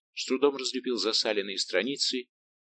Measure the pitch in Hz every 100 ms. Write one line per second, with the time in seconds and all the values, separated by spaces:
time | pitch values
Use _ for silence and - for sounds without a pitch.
0 | _ - - 127 143 135 123 131 127 117
1 | 95 110 120 104 101 95 - 90 113 139
2 | - 127 123 _ _ _